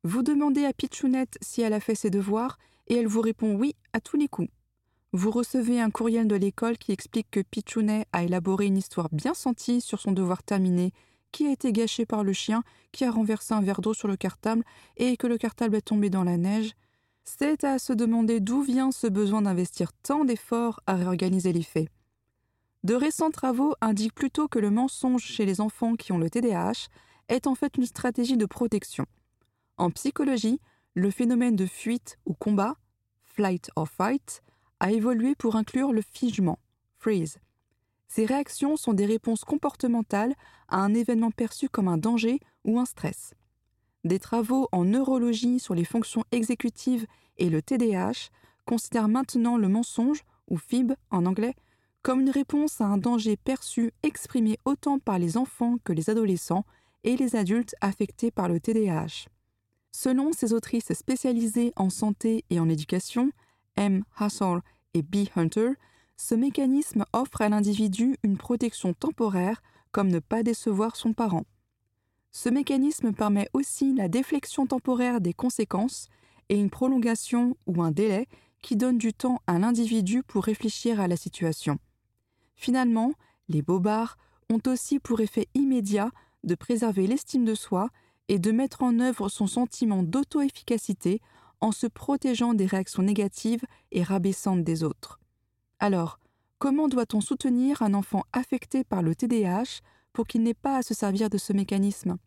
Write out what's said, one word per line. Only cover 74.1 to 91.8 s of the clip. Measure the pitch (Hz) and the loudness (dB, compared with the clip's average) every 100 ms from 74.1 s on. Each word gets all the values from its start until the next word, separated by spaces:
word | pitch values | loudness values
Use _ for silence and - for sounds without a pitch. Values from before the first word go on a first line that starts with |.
| 240 262 285 - - 269 | 0 0 -2 -4 -2 0
temporaire | 254 - 247 247 240 | 0 0 0 2 0
des | 175 | 0
conséquences | 165 247 - 214 180 240 - - _ _ _ _ | 0 -2 -2 -2 -2 -2 -6 -16 _ _ _ _
et | 202 | 0
une | 202 | 0
prolongation | - 254 262 233 226 - 240 247 254 - | 0 0 2 2 0 0 0 0 -2 -4
ou | 175 | 0
un | 165 | 0
délai | 156 214 196 247 - _ _ | 2 2 0 -2 -12 _ _
qui | - 208 | -4 0
donne | 254 247 | 2 2
du | 220 | 0
temps | 214 254 247 - | -2 -2 -2 0
à | 170 | 2
l'individu | 214 233 226 226 185 233 | 2 2 2 2 2 0
pour | - 202 | 0 -2
réfléchir | 185 214 220 - - 220 | 0 0 -2 -2 -2 0
à | 185 | 0
la | 175 | -2
situation. | - - 170 156 - 143 _ _ _ _ _ _ _ _ | -4 -4 -4 -2 -2 -2 _ _ _ _ _ _ _ _
Finalement, | - 254 247 226 233 302 _ _ - | 0 2 4 2 0 -2 _ _ -2
les | 156 | -2
bobards | 143 180 190 214 226 - _ _ _ | 2 2 2 0 -2 -8 _ _ _
ont | 226 254 | 0 0
aussi | 254 - 285 | -2 0 -4
pour | - 226 | -2 0
effet | 214 - - 262 | 0 0 -2 0
immédiat | 277 254 202 208 220 - _ _ - | 2 2 2 0 0 -6 _ _ -4
de | 175 | -4
préserver | - 240 233 196 190 | 0 0 2 2 2
l'estime | 269 - 262 | 0 0 0
de | 226 | 2
soi | 220 - 180 220 _ _ _ _ | 0 -2 -2 -2 _ _ _ _
et | 196 | 0
de | 185 | 2
mettre | 220 269 - | 2 0 0
en | 254 233 | 2 4
œuvre | 254 240 202 | 2 0 -4
son | - 196 | -2 -2
sentiment | - 247 - 233 190 | 0 -4 -2 0 2
d'auto-efficacité | 175 226 285 302 277 - - 233 - 196 175 208 _ - - _ | 0 0 -2 0 -2 -4 -4 -4 -4 -4 -2 -2 _ -20 -20 _
en | 220 | -2
se | 208 | -2